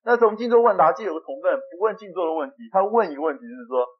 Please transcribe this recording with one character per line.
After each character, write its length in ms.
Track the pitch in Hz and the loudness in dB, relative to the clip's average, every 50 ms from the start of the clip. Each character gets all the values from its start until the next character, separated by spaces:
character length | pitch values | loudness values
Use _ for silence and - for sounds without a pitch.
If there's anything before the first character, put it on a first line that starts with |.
| - | -2
那 140 | 226 240 | 0 2
从 180 | 233 233 214 208 | 4 4 4 2
静 140 | 214 240 233 | 0 0 2
坐 100 | 240 233 | 4 4
问 180 | 233 233 196 | 4 4 4
答 140 | 180 156 160 175 | 4 4 4 2
就 100 | 208 226 | 0 -4
有 100 | 185 156 | -6 -6
个 60 | 160 | -8
同 200 | - - 135 139 165 | -8 -12 -10 -4 -2
分 160 | 185 156 135 - - | 0 0 -2 -4 -8
不 80 | - 175 208 | -6 -4 -2
问 100 | 220 202 | -2 -2
静 160 | - 214 196 | -6 -12 -10
坐 140 | 165 185 175 | -6 -4 -4
的 80 | 160 160 | -2 -2
问 160 | 160 143 190 | -4 -6 -8
题， 60 | - - - - | -10 -16 -10 -2
他 120 | - 190 190 | 0 0 0
问 280 | 208 220 233 214 165 | 2 2 0 0 0
一 40 | 143 | -2
个 60 | 135 | -6
问 160 | 156 160 139 | -4 -4 -6
题 80 | 123 120 | -6 -10
是 220 | 117 123 127 120 | -18 -18 -18 -12
说 180 | 117 127 127 123 - - _ | -6 -2 -2 -2 -4 -6 _